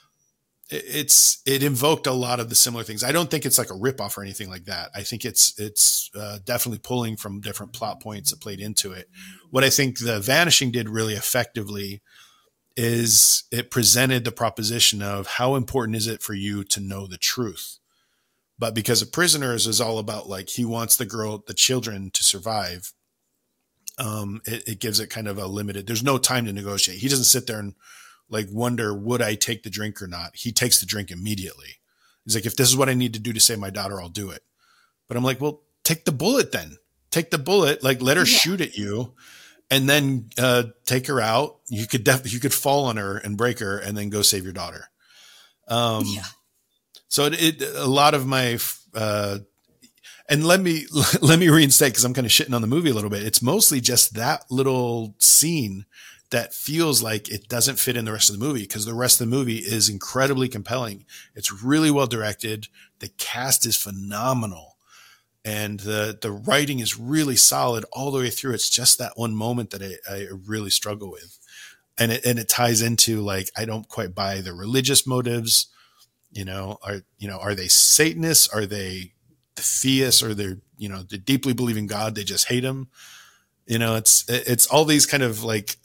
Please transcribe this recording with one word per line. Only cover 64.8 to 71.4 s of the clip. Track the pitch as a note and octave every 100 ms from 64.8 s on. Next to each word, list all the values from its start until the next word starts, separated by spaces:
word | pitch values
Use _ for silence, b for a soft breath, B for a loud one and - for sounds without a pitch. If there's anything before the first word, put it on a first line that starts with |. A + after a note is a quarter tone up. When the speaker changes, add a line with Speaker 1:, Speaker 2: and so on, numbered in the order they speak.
| b b b b b _ G#2+
Speaker 1:
And | G#2+ G#2 G2+
the, | G#2 G#2+ G#2+ G2+
the | A2
writing | G2+ G#2+ C#3 C#3+ C3
is | A2 A2
really | A#2+ D#3 C#3+ A#2+
solid | - C#3 C3 A2+ G#2+
all | B2 C#3+
the | C3+
way | B2
through. | - C3+
It's | A2 -
just | - B2+ -
that | A#2+ -
one | A#2 G#2+
moment | A2+ B2 G#2+
that | G2
I, | G2 F2+ G2+
I | G2 F#2+ F#2+ G2
really | A2 G2
struggle | - G#2 G#2 G2
with. | D2+ - -